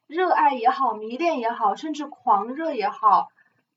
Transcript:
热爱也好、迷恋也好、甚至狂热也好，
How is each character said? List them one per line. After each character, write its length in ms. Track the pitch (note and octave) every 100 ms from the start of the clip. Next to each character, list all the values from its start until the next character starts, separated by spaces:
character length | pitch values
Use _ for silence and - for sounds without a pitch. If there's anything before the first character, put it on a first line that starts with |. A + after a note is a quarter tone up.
| _
热 220 | D#4 F#4
爱 240 | - D4
也 160 | C4 A#3
好、 240 | C4 B3+
迷 220 | G#3+ A3 B3
恋 240 | E4+ C#4
也 100 | A3+
好、 240 | A#3 G#3+ G#3
甚 160 | D#4
至 120 | D4 C#4+
狂 480 | - - G3+ A3+
热 200 | C4+ D#4+
也 160 | C4 F#3+
好， 400 | - G#3+ - - _ _ _ _